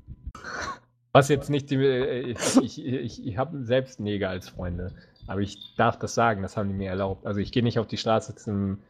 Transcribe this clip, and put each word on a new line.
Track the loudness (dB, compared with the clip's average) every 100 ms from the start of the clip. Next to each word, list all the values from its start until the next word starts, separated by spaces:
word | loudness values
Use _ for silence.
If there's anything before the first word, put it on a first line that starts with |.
| -12 -14 -14 -12 -10 -8 -8 -10 _ _ _
Was | 6 6
jetzt | 2 2
nicht | -2 0
die, | 2
äh, | 4 2 0 -2 -4
ich, | -4 2 4
ich, | 4 -2
ich, | -4 -4 -4 -6 -6
ich | -4
hab | -4 -4
selbst | 2 2 0 -4
Neger | -2 0 -2
als | -4 -8
Freunde. | -8 -6 -4 -6 -10 -20 _ -6
Aber | -4
ich | -4 -6 -6 2
darf | 2 2
das | -2
sagen, | 2 2 2
das | -2 -4
haben | -4
die |
mir | -2 -4
erlaubt. | -2 -2 -2 -2
Also | -2
ich | 0
geh | 2
nicht | 2 2
auf | -2
die | -2
Straße | 2 2 0 -8
zu | -4
einem | 0 0 -2